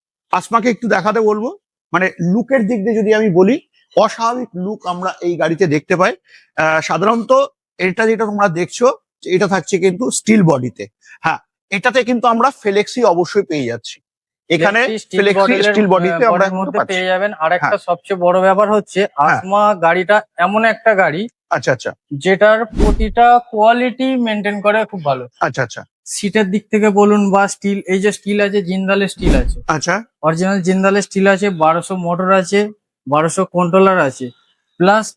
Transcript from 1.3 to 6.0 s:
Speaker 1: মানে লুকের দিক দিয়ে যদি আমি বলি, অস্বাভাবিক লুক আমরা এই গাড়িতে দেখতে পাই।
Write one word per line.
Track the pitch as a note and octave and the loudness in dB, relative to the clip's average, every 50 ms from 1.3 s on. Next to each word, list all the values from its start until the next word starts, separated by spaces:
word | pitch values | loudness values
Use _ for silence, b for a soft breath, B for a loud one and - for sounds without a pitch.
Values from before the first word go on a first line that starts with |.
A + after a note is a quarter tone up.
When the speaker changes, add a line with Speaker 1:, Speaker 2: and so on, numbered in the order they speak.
| G#3+ G#3+ A3 C4+ G4+ - _ _ _ _ _ - | 0 -2 -4 -8 -10 -12 _ _ _ _ _ -4
Speaker 1:
মানে | - F3 F#3 F#3 - - | -2 0 0 0 -2 -2
লুকের | E3 F3 F#3 A#3 - - C4+ C4 G#3+ | -2 0 0 0 0 0 0 0 0
দিক | F#3+ B3 G#3 F#3+ | 0 -2 -2 -2
দিয়ে | A#3 A3 A3 | -2 0 0
যদি | G#3 G#3 G#3+ | 2 2 2
আমি | G#3+ A3 G#3+ | 2 2 2
বলি, | D#3+ F3 F#3+ G3 C4 E4+ _ _ _ _ _ _ - | 4 4 4 4 2 0 _ _ _ _ _ _ 0
অস্বাভাবিক | F3+ G#3 G#3 - - A3+ A#3 B3 B3+ B3 - - | 0 0 0 0 -2 -4 -4 -4 -4 -8 -10 -10
লুক | F3 F3+ G3+ G#3+ G3+ - | -8 -8 -8 -8 -8 -8
আমরা | F3+ F3 F3+ F#3 F#3 E3+ - | -10 -8 -6 -6 -8 -6 -4
এই | E3+ F3 F3 | -4 -4 -2
গাড়িতে | D3+ D#3+ D#3+ E3+ D#3 G3 | 0 0 -2 0 0 0
দেখতে | D#3+ C#3+ D3+ - - F#3 | 0 0 -2 -2 -2 0
পাই। | E3 | 2